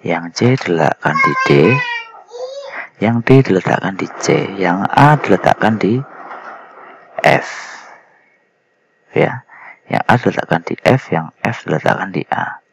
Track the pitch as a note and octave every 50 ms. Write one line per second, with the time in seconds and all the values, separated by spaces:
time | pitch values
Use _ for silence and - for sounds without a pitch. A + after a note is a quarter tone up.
0 | - E2 E2+ E2+ E2+ E2+ - - A2 B2 C3 C3 - F#2 F2 E2 D#2 - - _
1 | - - D2 - - - - - - - C#2+ C#2+ D#2 G2+ C3 C#3+ - - - -
2 | - - - - - _ - - - - C5+ - - - - - - - _ _
3 | - A2 A#2 A#2 A2+ - C3 C3+ B2+ - F#2+ F2+ - - B1+ - - F#2 G2 -
4 | - - - - - - - - - G2 G2 G2+ F#2 F2 F2 F#2+ G2+ - - -
5 | C#3+ D3 D3+ C#3 - - G2 F2 - - - - - G#2+ A2+ G2+ F#2+ F#2 A#2 C3
6 | C#3 - - - - - - - - - - - - - - - - - - -
7 | - - - - - D#2 C#2 - - - - - - - - - - - - -
8 | _ _ _ _ _ _ _ _ _ _ _ _ _ _ _ _ _ _ _ _
9 | _ _ - - D#2 D#2 B2+ B2 - _ - - - - - _ _ _ - -
10 | - - A2 A#2+ - G2 - - - - E2 E2+ - - - - - - B2 C3
11 | - - - E2 D#2+ D#2 _ _ - A2+ B2 - - - E2+ - - - - -
12 | - F#2+ F2+ D#2 - _ - - - - - - _ _